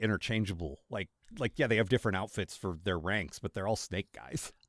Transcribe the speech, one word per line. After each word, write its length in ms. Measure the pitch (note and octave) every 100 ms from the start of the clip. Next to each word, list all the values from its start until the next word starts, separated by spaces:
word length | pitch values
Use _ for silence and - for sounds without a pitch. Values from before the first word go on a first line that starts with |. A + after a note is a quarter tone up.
interchangeable. 800 | A2 G2 - A2+ G#2 E2+ E2 C#2 -
Like, 200 | G#2+ F#2+ _ - A2+
like, 160 | A#2+ -
yeah, 100 | C3
they 100 | A2
have 120 | G2+
different 280 | B2 A2+ F#2+
outfits 380 | G#2 - F#2 -
for 200 | G2 E2+
their 140 | F#2 F2
ranks, 400 | E2 G#2 E2+ -
but 140 | -
they're 140 | - F#2+
all 80 | A2
snake 360 | - F#2 -
guys. 380 | - A#1+ - - -